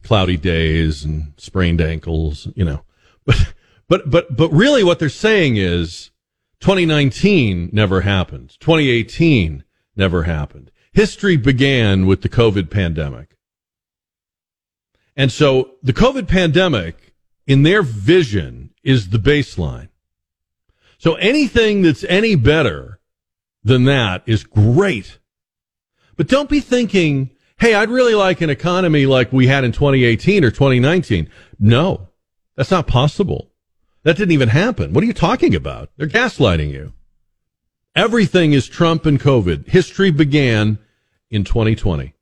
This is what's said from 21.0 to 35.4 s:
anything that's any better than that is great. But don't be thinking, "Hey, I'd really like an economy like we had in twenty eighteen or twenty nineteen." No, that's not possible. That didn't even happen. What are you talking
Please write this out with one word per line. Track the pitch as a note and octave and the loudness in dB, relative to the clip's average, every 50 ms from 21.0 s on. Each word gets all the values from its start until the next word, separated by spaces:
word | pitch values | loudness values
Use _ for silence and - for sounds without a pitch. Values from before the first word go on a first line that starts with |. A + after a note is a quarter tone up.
| - E3 D#3+ | -2 -2 -2
anything | - E3+ G3+ C4+ D4+ D4 A3 - A#3 A3+ G#3+ G#3 G3+ | 0 0 0 2 2 0 0 2 2 2 2 2 2
that's | F#3 E3 D3 - F#3 | 2 2 0 0 -4
any | F#3 F3+ G3 A3 A3+ G#3 | -2 0 0 2 2 2
better | D3 A2+ C3 D3+ E3 D3 A2 D#2 C#2 B1+ - G2+ _ _ _ _ _ _ _ _ _ _ _ _ _ | 2 2 2 2 2 0 -2 -4 -6 -14 -18 -20 _ _ _ _ _ _ _ _ _ _ _ _ _
than | _ G#2 C3 B2+ B2 | _ 0 2 4 4
that | C3+ C#3+ C3+ A#2 G2+ F#2 F2+ _ | 2 2 0 0 -2 -4 -8 _
is | - A2+ G#2 - | -4 -4 -4 -4
great. | _ _ G#2 G2+ A2 A#2+ D#3+ G3+ G3 D#3 G#2 - - - _ _ _ _ _ _ _ _ _ _ _ _ _ _ _ _ _ _ _ _ | _ _ 2 2 2 4 2 0 0 -2 -6 -10 -14 -20 _ _ _ _ _ _ _ _ _ _ _ _ _ _ _ _ _ _ _ _
But | - E3 - | -6 -2 0
don't | B3+ C#4 D4 C#4 | 0 -2 0 0
be | D4 D4 | -2 -4
thinking, | - - B3 B3 A#3+ F#3 - G3 E3+ D#3 C#3+ C3+ C3+ B2+ _ _ _ _ _ _ | -2 -2 -2 -2 -2 0 0 0 0 0 0 -2 -4 -6 _ _ _ _ _ _
"Hey, | - A#3 A3 | 0 2 2
I'd | G3+ G#3+ G#3+ | 2 0 0
really | A#3+ B3+ B3+ A#3+ A3 | 0 0 2 2 2
like | G#3 G3 F#3 F3+ - | 2 2 0 0 -2
an | E3+ D#3 | -2 -4
economy | C#3 - - E3+ F3+ F#3 F#3 E3+ D3+ D3+ C3+ | -4 -2 -2 -2 -2 0 0 2 2 2 2
like | C3+ C3+ B2+ B2 - | 2 2 2 2 2
we | B2+ C3 B2+ B2+ | 2 2 4 4
had | C3+ C#3 | 2 2
in | C3 A#2+ | 0 -2
twenty | A2+ - C#3+ C#3+ C3+ C3 B2 | -2 0 0 2 2 2 2
eighteen | A#2+ A#2 A2 - - G#3 G#3 | 2 0 0 0 0 2 2
or | D3 A#2 | 2 0
twenty | - - C#3 C#3 C3 B2 | 2 2 2 2 2 2
nineteen." | A#2+ C#3+ E3+ F#3 D3 - A2+ F2 D#2 - _ - - _ - _ | 2 2 0 0 -2 -2 -2 -2 -2 -6 _ -20 -20 _ -8 _
No, | G2+ G#2 A#2 B2+ E3 F#3+ - - - - _ _ _ _ _ _ _ _ _ | 2 4 4 4 2 0 -2 -6 -10 -18 _ _ _ _ _ _ _ _ _
that's | - C3+ - | -8 -4 -2
not | F#3+ F3+ D3+ | 0 -2 0
possible. | - - A#2+ C3+ D3+ - - G3+ C3+ D#2 - - _ _ _ _ _ _ _ _ _ _ _ _ | 0 0 0 0 0 0 -2 -4 -4 -4 -8 -10 _ _ _ _ _ _ _ _ _ _ _ _
That | D3+ E3+ | -2 0
didn't | D#3 G#3 F3+ | 0 0 0
even | E3 C#3+ C3 A2 | 2 2 2 2
happen. | G#2+ D3 F#3+ - - - F#2+ C#2+ D#2+ | 2 2 0 0 -2 -4 -6 -2 -2
What | A#2 F#3+ | 0 0
are | A#3+ | 0
you | |
talking | A3 - - E3 A#3+ - | -2 -2 0 -2 0 0